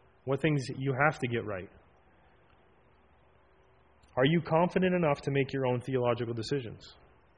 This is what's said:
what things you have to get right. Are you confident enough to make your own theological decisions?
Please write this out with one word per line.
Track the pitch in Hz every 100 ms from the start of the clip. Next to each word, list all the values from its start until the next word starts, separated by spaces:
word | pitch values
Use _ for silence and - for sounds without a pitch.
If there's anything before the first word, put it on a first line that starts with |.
| _ _ -
what | 135
things | 165 147 120 -
you | 135 127 151
have | -
to | 123
get | 117 104
right. | 95 92 - - _ _ _ _ _ _ _ _ _ _ _ _ _ _ _ _ _ _ _ _ _ _ -
Are | 139
you | 170
confident | - 160 180 185 185 180
enough | 160 143
to | -
make | 139 135
your | 139 127
own | 123
theological | 127 131 120 117 117
decisions? | 113 110 143 113 98 - - - _ _